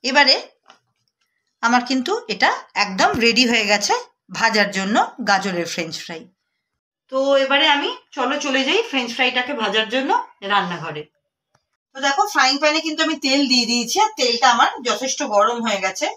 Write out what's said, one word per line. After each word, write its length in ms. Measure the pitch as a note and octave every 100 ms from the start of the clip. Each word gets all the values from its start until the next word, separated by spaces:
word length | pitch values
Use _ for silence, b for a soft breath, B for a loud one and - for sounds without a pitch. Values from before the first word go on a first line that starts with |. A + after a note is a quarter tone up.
এবারে 460 | B3 C#4 C4 F4 - _ _ _ _ _ _ _ _ _ _ _
আমার 260 | A#3 A#3+ B3
কিন্তু 380 | C4 B3+ A4+ A#4+
এটা 360 | F#3 C4 - -
একদম 440 | - G3+ F#3+ E4+ F#4
রেডি 300 | A#3 A3+ B3
হয়ে 180 | A#3 G3+
গেছে 260 | G#3 G#3 A#4 - _ _
ভাজার 380 | F#3 A3+ G#3+ G3
জন্য 360 | F#3+ F#3+ B3+ G#4 - G#3
গাজরের 380 | G3 F#3+ F3 E3
ফ্রেঞ্চ 320 | - E3 D#3+
ফ্রাই। 300 | - E3 E3 _ _ _ _ _ _ _ _
তো 280 | C4 C#4 C#4
এবারে 320 | C4 C#4 D#4
আমি 280 | C#4+ G4 B4+ _
চলো 240 | D4 B3+ D4
চলে 240 | C#4+ C4
যাই 180 | C4 F#4+
ফ্রেঞ্চ 320 | A4+ C4+ A#3
ফ্রাইটাকে 380 | - B3+ B3 B3+
ভাজার 360 | B3+ G#3+ G#3+ G#3+
জন্য 360 | B3+ C#4 A4 - _
রান্নাঘরে। 600 | G3 G3+ F#3 E3+ E3 D3+ D3+ _ _ _ _ _ _ _ _
তো 60 | C4
দেখো 280 | C#4 C#4 G4
ফ্রাইং 300 | D4+ C4 C#4
প্যানে 220 | D4+ D#4
কিন্তু 220 | D#4+ D#4
আমি 140 | D#4+ D#4+
তেল 320 | C#4 C#4 C#4
দিয়ে 180 | B3 A3+
দিয়েছি 340 | A#3+ A#3 F#4+
আর 80 | G#4+ F4+
তেলটা 340 | B3 A#3 B3+
আমার 180 | A#3+ - -
যথেষ্ট 400 | A#3 - C4 -
গরম 460 | C4 G#3 G#3 A#3 A3+
হয়ে 120 | G3
গেছে। 280 | F#3+ F#3+ E4+